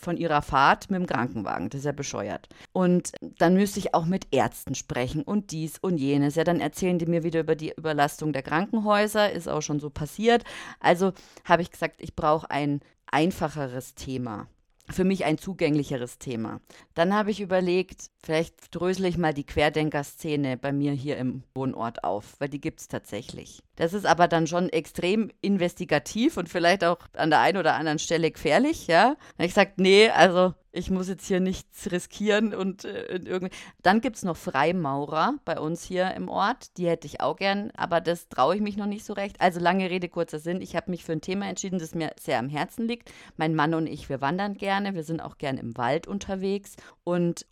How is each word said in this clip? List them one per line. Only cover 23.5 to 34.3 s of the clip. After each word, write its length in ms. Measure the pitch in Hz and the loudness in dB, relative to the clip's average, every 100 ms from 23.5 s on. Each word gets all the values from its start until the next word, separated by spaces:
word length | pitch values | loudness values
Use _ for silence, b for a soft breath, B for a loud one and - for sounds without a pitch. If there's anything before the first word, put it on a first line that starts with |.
| - _ - | -20 _ -4
Das 180 | 165 | -2
ist 100 | 202 | 0
aber 220 | 160 165 175 | 2 4 6
dann 220 | 165 160 | 4 2
schon 200 | 175 185 | 0 0
extrem 640 | 165 156 - 175 220 196 - | -2 -4 -4 0 0 0 -4
investigativ 920 | 202 196 175 - 175 147 - 214 262 208 | 0 2 0 -2 -2 -2 0 0 0 0
und 120 | 170 | -4
vielleicht 340 | 185 170 196 | 0 2 4
auch 160 | 170 170 - - | 2 0 -6 -4
an 140 | 160 | 4
der 80 | 143 | 6
einen 200 | 131 190 | 6 4
oder 160 | 160 | 2
anderen 260 | 135 156 147 | 2 0 -2
Stelle 320 | - 165 160 | 0 0 0
gefährlich, 560 | - 160 156 277 330 - | 0 2 4 4 0 2
ja. 260 | 165 233 | 6 6
Da 0 | 302 b - | 2 b -4
hab 80 | 180 | 0
ich 80 | |
gesagt, 240 | 202 196 - | 4 2 4
„Nee, 320 | 185 196 220 | 6 8 8
also 440 | - 180 180 185 - _ | 8 6 8 2 2 _
ich 180 | - 180 | -8 -2
muss 180 | 190 180 | -2 -2
jetzt 180 | 190 - | -8 -2
hier 140 | 185 | 0
nichts 500 | 185 185 - - - | 0 -4 -10 -12 -6
riskieren 640 | 175 - - 208 208 220 | -6 -6 -6 0 2 2
und, 300 | 202 190 185 | -2 -4 -4
äh, 220 | - 202 - | -10 -10 -8
in 200 | 185 - | -8 -4
irgendwie“. 300 | 185 180 B B B | -4 -6 B B B
Dann 200 | 170 214 | 4 4
gibt's 200 | 254 - | 2 -4
noch 140 | 190 | -6